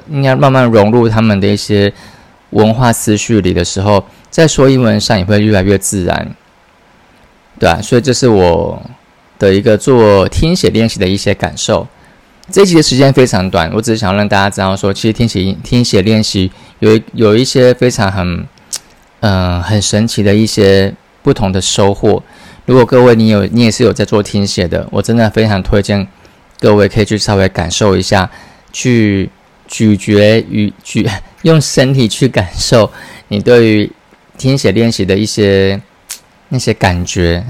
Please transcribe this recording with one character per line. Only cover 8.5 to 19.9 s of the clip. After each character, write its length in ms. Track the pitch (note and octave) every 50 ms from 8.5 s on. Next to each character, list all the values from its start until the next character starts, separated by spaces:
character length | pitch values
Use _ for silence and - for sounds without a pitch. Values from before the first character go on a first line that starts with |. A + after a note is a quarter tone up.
| E2+ E2+ F2 E2 E2+ - - A#2+ B2+ - _ _ _ _ _ _ _ -
的 140 | G#2 G2 F#2+
一 80 | G2
个 160 | G#2 A2+ G#2+
做 500 | G2+ - - C3 A#2+ A2+ G#2+ G2+ G2 F#2 G2+
听 280 | - - D#3+ D#3+ F3+
写 140 | F3+ - G2
练 180 | - A2 A2+ A2+
习 100 | - -
的 80 | G2
一 100 | F#2 G2
些 180 | G2 - G2+ G2+
感 220 | - - F2 D2+
受。 300 | - - - G#2+ F2 - - _ _ _ _ _ _ _ _ _ _ _ -
这 120 | - F#3 G3+
一 40 |
集 80 | F#3+ E3+
的 80 | D#3+ D3+
时 140 | - C3+
间 160 | B2+ C#3 C3+ C3
非 140 | C3 B2+
常 220 | A#2+ - G2 F#2 F#2
短， 200 | F2+ F2+ E2 E2+ F#2+
我 60 | G#2+
只 120 | A2+ A#2+ A2
是 60 | A2
想 180 | A2 - G2+
让 100 | G2+ G#2
大 100 | G2+ G#2+
家 120 | G2 G2 G2+
知 120 | G2 -
道 140 | G2 F#2+ F#2+
说， 180 | F#2+ - G2 G2
其 100 | - -
实 100 | A2 A2
听 160 | - A#2+ A2
写， 260 | - A2 F#2+ F#2+ F#2+ - -
听 220 | - B2+ B2 A#2+
写 180 | - - G2+ F#2
练 200 | G#2+ A2 G#2+ G#2+
习 280 | - - G2+ F#2 F2+ - - - - - _
有 160 | - G#2+ A2
一， 60 | A2+ - - -
有 240 | A#2 A2+ G#2 G#2+
一 80 | A2+ C3
些 280 | - - C3+ B2+ B2 B2
非 160 | - B2+ B2
常 200 | A#2+ - G#2+ F#2+
很， 360 | F#2+ F#2+ F2+ F2+ F2 E2+ - - - _ _ _ - - - _ _ _ _ _ _ _
呃， 420 | - A2 F#2+ F#2 F#2 F2+ F2+ F2+ E2+
很 180 | - G#2+ G#2
神 260 | G2 -